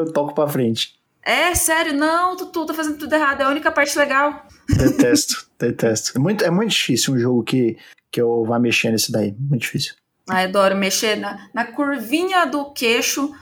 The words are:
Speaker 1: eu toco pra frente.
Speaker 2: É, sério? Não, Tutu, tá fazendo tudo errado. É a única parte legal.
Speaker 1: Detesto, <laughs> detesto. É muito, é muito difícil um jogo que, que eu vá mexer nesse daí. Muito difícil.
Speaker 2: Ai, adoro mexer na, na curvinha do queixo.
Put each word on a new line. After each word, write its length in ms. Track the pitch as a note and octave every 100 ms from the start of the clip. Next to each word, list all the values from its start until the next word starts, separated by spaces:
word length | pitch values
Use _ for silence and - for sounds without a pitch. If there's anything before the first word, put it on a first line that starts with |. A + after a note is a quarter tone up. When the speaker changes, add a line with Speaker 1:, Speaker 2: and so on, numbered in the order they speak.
Speaker 1:
eu 100 | D#3+
toco 200 | C#3+ D3 D#3
pra 120 | D3
frente. 460 | C#3+ A#2 A2+ - _ _ _
Speaker 2:
É, 320 | - B3 E4+ E4+
sério? 360 | D#4+ D#4+ E4
Não, 440 | C#4+ D#4 E4 F#4 F#4
Tutu, 280 | F#4 E4+ D#4
tá 60 | D#4
fazendo 220 | D#4 D4
tudo 160 | D4
errado. 280 | D#4 C#4+ C#4
É 20 |
a 60 | C4+
única 220 | C#4+ D#4+
parte 260 | D#4+ D4 D#4+
legal. 480 | C#4 C4+ D4 C#4+ - - -
Speaker 1:
Detesto, 800 | - C3 - B2+ A#2+ - - -
<laughs> 40 | -
detesto. 540 | A#2+ A#2+ A#2 A2 - C3
É 40 |
muito, 260 | D#3+ G#2 E3
é 60 |
muito 180 | F3 A3
difícil 460 | - - B2 - C3
um 20 |
jogo 240 | A#2+ B2
que, 320 | A2 C3 A#2 A2+ - - _
que 100 | -
eu 240 | A#2 A#2 A2+
vá 140 | A#2
mexer 320 | A#2+ G#2+ A#2
nesse 200 | A2 -
daí. 240 | A#2 G#2 G2+
Muito 240 | C#3+ C3
difícil. 320 | - - - - _ _ -
Speaker 2:
Ai, 160 | F#3 F#3
adoro 300 | G3+ G3 G3
mexer 400 | F#3+ F#3+ A3 G#3
na, 340 | G3+ G#3 -
na 120 | A3+ A#3
curvinha 800 | - C#4+ C#4 G#3+ D4+ F#4 F#4 D#4+
do 260 | C#4+ C#4+
queixo. 600 | - A#3 A#3 C4+ D4+ C#4+ -